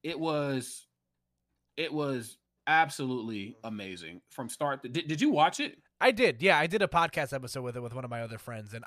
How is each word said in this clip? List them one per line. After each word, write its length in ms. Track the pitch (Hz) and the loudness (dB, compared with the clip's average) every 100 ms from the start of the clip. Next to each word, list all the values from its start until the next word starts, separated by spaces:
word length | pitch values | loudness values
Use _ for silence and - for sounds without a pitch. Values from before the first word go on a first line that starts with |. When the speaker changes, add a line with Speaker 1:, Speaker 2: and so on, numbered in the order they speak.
Speaker 1:
It 180 | 151 156 | -6 -2
was, 680 | 160 151 143 131 120 - _ _ _ _ _ _ _ _ _ - | 0 0 0 -2 -4 -14 _ _ _ _ _ _ _ _ _ -8
it 160 | 160 | -4
was 440 | 151 143 131 113 - _ _ - | -2 -2 -2 -6 -16 _ _ 2
absolutely 880 | 160 156 - 131 127 113 107 98 - | 4 4 0 -4 -2 -4 -6 -8 -10
amazing 580 | 113 107 98 90 82 90 _ | -10 -8 -8 -10 -12 -14 _
from 200 | - 117 | -10 -10
start 320 | - 147 135 | -4 -4 -4
to, 60 | 123 | -6
did, 180 | 139 147 | -6 -4
did 140 | 156 | 0
you 80 | 294 | 2
watch 300 | 175 160 - | 6 4 4
it? 180 | 285 - _ _ | -6 -8 _ _
Speaker 2:
I 100 | 254 | 4
did. 300 | 220 226 117 | 6 4 6
Yeah, 160 | 185 156 | 4 6
I 100 | 165 | 4
did 140 | 202 | 2
a 60 | 196 | 2
podcast 440 | 170 165 - 139 | 4 2 0 -2
episode 280 | 139 127 135 | -4 -6 -6
with 160 | 123 120 | -6 -6
it 40 | |
with 120 | 120 | -6
one 100 | 123 | -8
of 60 | 123 | -6
my 120 | 120 | -6
other 160 | 117 110 | -6 -8
friends, 340 | - 110 107 | -10 -10 -10
and 100 | 113 | -12